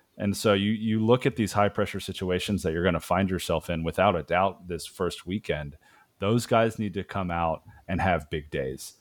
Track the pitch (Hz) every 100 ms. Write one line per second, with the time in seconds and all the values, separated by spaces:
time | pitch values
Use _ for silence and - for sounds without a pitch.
0 | _ - 101 95 113 101 101 107 110 110
1 | 110 127 139 - 104 104 101 - 101 98
2 | - 92 92 90 - 98 80 82 90 82
3 | - 90 98 90 - 82 - 82 80 80
4 | 95 90 71 85 95 90 90 85 - -
5 | 87 - 85 95 - 76 73 73 _ _
6 | _ - 98 120 - 113 113 110 104 98
7 | 90 98 90 85 82 80 - - - 92
8 | 92 85 78 80 71 76 65 67 - -